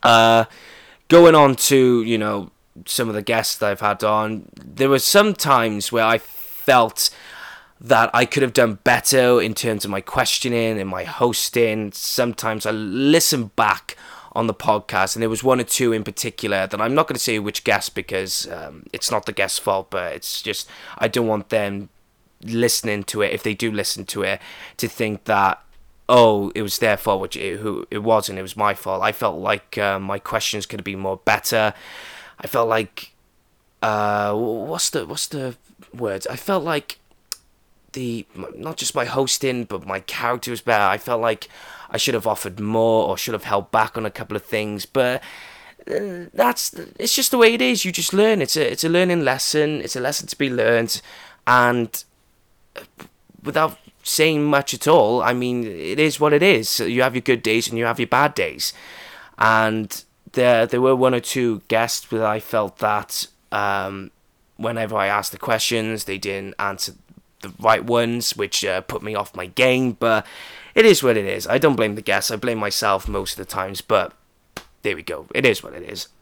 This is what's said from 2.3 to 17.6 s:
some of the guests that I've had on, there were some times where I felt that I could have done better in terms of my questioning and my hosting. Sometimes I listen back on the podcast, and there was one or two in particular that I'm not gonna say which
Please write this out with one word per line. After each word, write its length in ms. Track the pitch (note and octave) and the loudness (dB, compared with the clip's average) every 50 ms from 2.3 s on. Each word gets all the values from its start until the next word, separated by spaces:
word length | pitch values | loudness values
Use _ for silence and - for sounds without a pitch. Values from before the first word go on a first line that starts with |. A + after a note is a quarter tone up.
| G#2+ G2+ F#2 F2 _ _ _ _ _ - F2 | -4 -4 -6 -10 _ _ _ _ _ -20 -10
some 220 | - - - A#2+ A2+ | -6 -4 -4 -4 -2
of 40 | G#2+ | -4
the 80 | G#2+ | -6
guests 340 | G2 - A2+ A2+ A2 - - | -2 0 0 0 0 -2 -2
that 140 | - A2+ G#2 | 0 0 0
I've 100 | G2+ F#2+ | 0 2
had 220 | A2 G#2 G2+ F#2+ | 0 0 0 2
on, 460 | G#2+ G#2+ G#2+ G#2+ G#2+ G#2+ A2 G#2 - - - | 0 0 2 2 0 -2 -4 -8 -10 -14 -20
there 340 | - - B1 D#2 - C3+ C3+ | -20 -20 -18 -4 0 2 4
were 100 | C#3 C3 | 4 4
some 360 | - - - G3+ G#3 G#3+ G3 | 2 4 4 4 4 4 0
times 580 | - - D#3 C#3 B2 A2+ A2+ G#2+ G#2 G2+ - | -2 2 2 2 4 2 0 -2 -4 -6 -2
where 140 | - A#2 A2+ | 0 2 2
I 100 | A2 A2+ | 4 2
felt 960 | A2 - - - - - - - - - - C3 B2 A#2 A2+ - - - - - - - - - - - - - - - _ _ _ | 2 0 -8 -16 -16 -16 -14 -14 -6 2 4 6 6 6 4 0 -2 -2 -2 -2 -6 -20 -20 -20 -18 -18 -18 -20 -20 -20 _ _ _
that 300 | - A#2 C3 A2+ A2+ - - | 0 4 4 6 6 4 4
I 100 | A#2 B2+ | 2 2
could 180 | - - C#3+ | 2 2 0
have 120 | C3+ B2+ A2+ | 0 2 4
done 240 | C3 B2 A2+ G#2 - | 4 4 4 2 0
better 600 | _ B2 A#2+ A#2 - - C#3+ C3 B2+ B2 B2 A#2+ | _ 2 2 4 2 2 4 4 6 6 6 6
in 100 | F2+ A2+ | 4 2
terms 320 | G#2+ - - A#2 A2 G#2 - | -4 -4 -2 -4 -2 -2 -4
of 60 | G#2 | -4
my 100 | G2+ G2 | -6 -6
questioning 800 | G2 - - C#3 B2 - - - - B2+ A#2+ A#2 A2+ A2+ A2 G#2 | -6 -4 -2 0 0 0 0 -2 -2 -2 0 0 0 0 -2 -4
and 80 | G2 F#2+ | -4 -6
my 160 | F#2 F2+ F#2 | -6 -8 -8
hosting. 880 | E2 - - B2 A#2+ A2 - - - - A#2+ A#2 A2+ G#2+ A2 G#2+ G2+ | -10 -2 0 0 0 2 0 -4 -2 0 2 2 2 0 -4 -6 -8
Sometimes 720 | - - - - - - B2 A#2+ A2 - - A2+ A2 G#2+ - | -10 -10 -8 -6 -2 -2 -2 -2 -2 -4 -4 -4 -4 -4 -4
I 60 | A2 | -4
listen 800 | G#2+ A2 G#2+ G2+ F#2 B2 C3+ C#3+ D#3 E3 D#3 - D#3+ C3+ A#2 G2+ _ | -4 -4 -6 -6 -4 0 2 4 4 4 4 2 0 -2 -4 -6 _
back 400 | - A2+ G#2 G2 - _ - - - - - - - - - - | 0 2 2 2 0 _ -16 -18 -18 -20 -20 -20 -20 -20 -10 -6
on 100 | - A#2 | -4 -2
the 80 | A2+ G#2 | -2 -4
podcast, 600 | _ - - G#2+ G#2 - - - G2 F#2+ F#2+ - | _ -2 -2 -2 -2 -2 -4 0 0 0 0 -2
and 60 | A2 | -4
there 80 | A2+ A2 A2+ | -4 -4 -4
was 60 | G#2+ | -2
one 180 | B2 C3 B2+ B2 | 2 2 2 2
or 40 | A#2+ - - - | 0 -4 -2 0
two 140 | C3 A#2+ | 0 0
in 120 | A2+ A2 G#2 | 0 -2 -4
particular 640 | - G2 - - A#2 - - - G#2+ G2+ F#2+ F#2+ | -8 -8 -8 -8 -8 -8 -6 -4 -2 -2 -2 -2
that 140 | F#2+ - G2+ | -2 -2 -4
I'm 140 | G#2+ A#2 C3+ | -2 0 0
not 120 | D3+ D#3+ - | 0 0 0
gonna 100 | C#3 A#2+ | -4 -6
say 200 | - - A2+ G#2+ | -4 -2 -2 -2
which 260 | G2+ G#2 - - | -4 -6 -8 -4